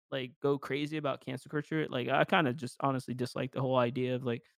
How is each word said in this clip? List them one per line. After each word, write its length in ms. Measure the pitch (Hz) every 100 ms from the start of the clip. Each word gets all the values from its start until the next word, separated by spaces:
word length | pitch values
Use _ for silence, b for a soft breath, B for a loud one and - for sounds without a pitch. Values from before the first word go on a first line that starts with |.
| -
like, 300 | 139 127 -
go 160 | 143 139
crazy 400 | - 135 147 156
about 240 | 143 127
cancel 260 | - 131 -
culture. 360 | 151 147 160 151
Like, 220 | 131 123
I 160 | 139 151
kinda 260 | 185 147 131
just 220 | 123 -
honestly 340 | 139 131 -
dislike 380 | 123 123 - 131
the 100 | -
whole 160 | 135 131
idea 380 | 120 127 127 127
of, 80 |
like, 180 | 127 117 _